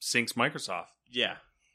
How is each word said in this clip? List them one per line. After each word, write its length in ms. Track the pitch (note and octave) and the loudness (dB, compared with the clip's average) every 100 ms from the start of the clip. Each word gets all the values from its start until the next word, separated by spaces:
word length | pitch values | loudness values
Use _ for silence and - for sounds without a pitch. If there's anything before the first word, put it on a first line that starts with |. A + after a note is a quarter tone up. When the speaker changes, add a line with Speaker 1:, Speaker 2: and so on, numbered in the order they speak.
Speaker 1:
sinks 340 | - A#2+ A2+ | 0 2 2
Microsoft. 540 | A#2+ C3 D#3 - F2 F2 _ _ | 2 2 0 -4 -6 -6 _ _
Speaker 2:
Yeah. 260 | A#2+ G#2 - - _ _ | 0 0 -2 -14 _ _